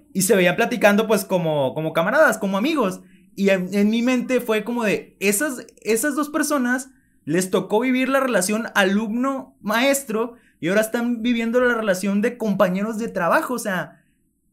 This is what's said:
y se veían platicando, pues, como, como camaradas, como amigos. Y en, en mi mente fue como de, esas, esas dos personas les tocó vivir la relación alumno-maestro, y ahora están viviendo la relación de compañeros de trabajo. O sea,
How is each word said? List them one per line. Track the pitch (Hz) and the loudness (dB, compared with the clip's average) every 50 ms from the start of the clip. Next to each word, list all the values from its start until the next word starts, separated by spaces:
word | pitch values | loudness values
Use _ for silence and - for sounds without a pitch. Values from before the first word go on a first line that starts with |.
| _ _ | _ _
y | - 196 | -4 -2
se | 180 - 233 | 2 4 4
veían | 190 175 180 175 | 4 4 4 2
platicando, | - 233 - 240 208 220 202 202 202 220 202 | 2 0 0 0 4 4 4 4 4 2 2
pues, | - 190 190 | 0 0 0
como, | - 190 180 165 160 156 147 135 127 - | 0 -2 0 0 0 0 0 0 -2 -2
como | 156 156 160 | -4 -6 -2
camaradas, | 156 165 165 202 247 302 311 262 214 - | 0 0 0 2 4 4 4 4 2 0
como | 214 196 190 196 | -2 -2 -2 0
amigos. | 220 311 330 294 226 185 185 - - - - - _ _ _ | 0 0 0 0 0 -2 -2 -6 -14 -20 -20 -20 _ _ _
Y | - 196 196 | 0 2 2
en, | 196 185 185 180 196 | 2 2 0 -2 0
en | 202 208 208 | 2 2 2
mi | 226 233 | 2 2
mente | 233 254 254 247 233 247 254 240 | 0 0 0 0 0 0 -2 -2
fue | 247 - 220 214 | 0 0 -2 -2
como | 214 233 240 240 226 | -2 -4 -6 -2 -2
de, | 202 170 - - - _ _ | -2 -2 -2 -4 -12 _ _
esas, | 190 202 208 202 294 311 254 233 - - _ - | -2 0 0 0 -2 -4 -6 -8 -14 -18 _ -12
esas | - 202 226 220 262 302 254 | -4 -2 -2 0 0 -2 -2
dos | 302 294 294 | -2 -4 -2
personas | 294 311 294 294 302 277 247 247 247 262 262 - _ _ _ _ _ _ _ | -2 -2 -2 0 0 0 0 0 -2 -2 -4 -10 _ _ _ _ _ _ _
les | 139 156 180 185 185 | -2 -2 0 0 0
tocó | 214 190 180 - 202 220 | -2 -2 -2 0 0 0
vivir | 247 262 247 254 262 254 | 2 2 0 0 0 2
la | 269 269 | 2 0
relación | 269 262 233 185 185 202 214 220 - - - | 0 2 0 0 0 0 -2 -2 -4 -2 0
alumno-maestro, | 208 196 190 196 208 226 208 220 240 254 277 269 262 - - _ _ - - 208 233 254 277 277 - - - 196 220 233 247 - - _ _ _ _ | 2 2 2 2 0 -2 -2 -2 -2 -2 -2 -4 -6 -8 -14 _ _ -6 -2 0 2 2 2 2 0 -2 -4 -4 -4 -4 -4 -8 -16 _ _ _ _
y | 147 165 | -4 0
ahora | 196 214 | 0 0
están | 214 220 - 240 233 240 240 220 | 0 0 -2 -2 -2 -2 -4 -2
viviendo | 214 247 240 233 226 226 226 247 | -2 -2 0 0 -2 0 2 2
la | 254 247 240 | 2 2 0
relación | 220 214 208 180 185 202 196 196 208 | 0 0 -2 -2 0 0 0 0 2
de | 208 240 240 - | 0 0 -2 -2
compañeros | 226 214 196 - 208 185 180 196 202 226 233 202 | -2 -2 2 2 2 2 2 -2 -4 -4 -4 -4
de | 233 226 | -6 -6
trabajo. | - 185 175 - 233 311 320 - 254 | -4 -2 0 2 2 0 0 -2 -6
O | 226 | -6
sea, | - 214 185 175 151 - - _ _ _ _ _ _ _ _ _ _ _ | -4 -4 -4 -4 -6 -8 -12 _ _ _ _ _ _ _ _ _ _ _